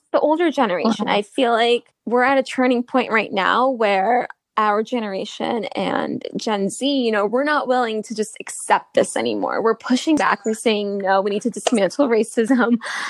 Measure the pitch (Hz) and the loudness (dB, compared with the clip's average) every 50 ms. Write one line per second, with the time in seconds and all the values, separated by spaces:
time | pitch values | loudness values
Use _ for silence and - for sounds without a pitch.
0 | _ _ - - - 294 311 320 359 320 254 294 240 202 180 165 - 220 220 - | _ _ 0 0 2 2 2 2 2 0 2 2 2 2 2 2 2 0 0 0
1 | 214 - 202 208 208 - - - 254 233 233 220 240 233 240 233 - _ _ _ | 0 0 0 0 -2 -2 -2 0 2 2 2 2 2 2 2 0 -2 _ _ _
2 | _ 220 233 247 247 269 277 269 262 - - 269 254 254 247 233 240 - - 247 | _ -2 0 2 2 2 2 0 0 -2 -2 0 2 2 2 0 -2 -2 -2 -2
3 | - - 214 220 - - - 190 180 175 185 220 254 269 262 226 220 202 202 190 | 0 0 0 -2 -2 0 -2 0 0 2 2 2 2 0 0 0 0 2 2 2
4 | 185 220 247 247 - - - _ _ _ _ 220 214 214 208 214 220 - 254 240 | 2 2 0 0 -2 -4 -10 _ _ _ _ 0 0 2 0 0 -2 -2 -4 -4
5 | 214 202 190 190 214 - - - - - - 214 - - - - 185 - - - | -4 -4 -6 -6 -8 -8 -8 -6 -4 -4 -4 -4 -4 -6 -6 -4 -4 -2 -2 -2
6 | - - - - - - - - - 233 208 202 196 190 - - 247 285 285 269 | -2 -4 -6 -6 -8 -8 -10 -6 -4 -2 -2 0 -2 -2 -2 -2 -2 0 0 0
7 | 240 226 214 202 202 202 220 254 285 302 302 277 - 247 254 254 247 226 220 214 | 0 0 0 0 0 0 0 0 0 0 0 0 0 0 0 0 0 0 -2 -4
8 | 202 - 220 214 208 - - - - - - - - - 202 - - - - - | -6 -6 -6 -6 -6 -6 -8 -14 -16 -16 -14 -10 2 2 2 2 2 0 0 0
9 | 202 - - - 226 240 214 202 185 - 64 - 202 226 220 - - - 254 254 | 0 2 -2 -4 -4 -2 -2 -2 -2 -2 -2 0 0 0 -2 -2 0 -2 -2 0
10 | - 330 311 277 285 262 226 - - 226 220 - - 233 214 208 208 202 202 202 | 2 2 2 2 2 0 0 0 -2 -4 -4 -2 0 0 0 0 -2 -4 -4 -2
11 | 196 185 196 196 196 208 202 208 - 233 - 208 - - 247 214 196 175 - - | 0 2 2 2 2 0 -2 -2 -2 -4 -6 -4 -2 0 2 2 2 2 2 0
12 | 285 226 233 214 220 - - 240 226 214 269 240 214 214 240 226 - - - - | 2 2 2 2 0 0 0 -2 2 2 2 2 4 2 2 0 -2 -6 -8 -8
13 | - | -8